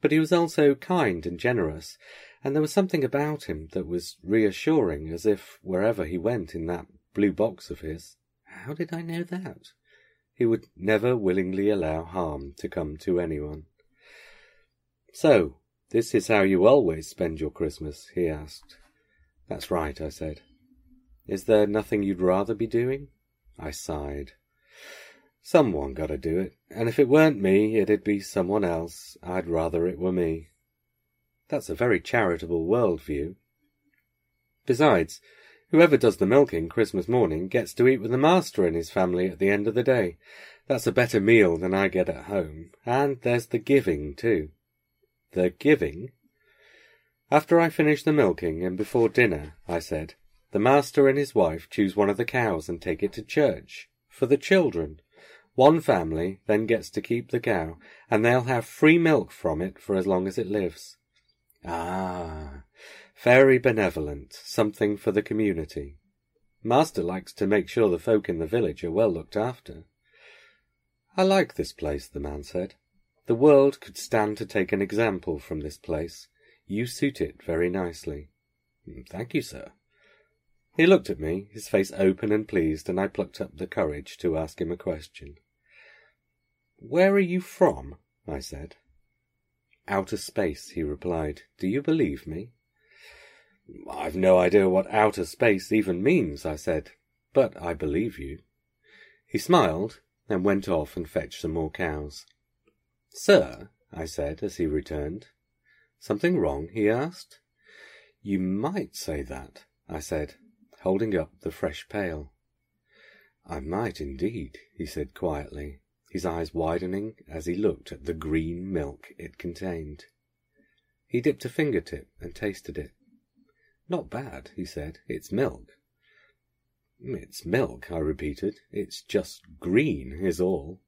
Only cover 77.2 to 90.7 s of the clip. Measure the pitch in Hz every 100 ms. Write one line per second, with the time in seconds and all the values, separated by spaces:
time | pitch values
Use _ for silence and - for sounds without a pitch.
77.2 | - - - 82 87 92 87 82 - 73
78.2 | 76 _ _ _ _ _ - - - 90
79.2 | 123 165 147 65 - _ _ _ _ _
80.2 | _ _ _ _ _ - 165 190 - 92
81.2 | 78 90 101 107 - 98 95 - 95 95
82.2 | 107 107 110 98 80 78 - 92 98 -
83.2 | 95 - 190 - - - 80 73 69 -
84.2 | 90 80 78 - 82 85 - 80 78 -
85.2 | 71 73 _ _ _ _ - _ _ _
86.2 | _ _ _ _ _ _ 110 147 190 202
87.2 | 185 180 180 - 180 - 65 - _ _
88.2 | - 73 67 71 80 - _ _ _ _
89.2 | _ _ _ _ _ _ - 98 95 104
90.2 | - - 95 73 -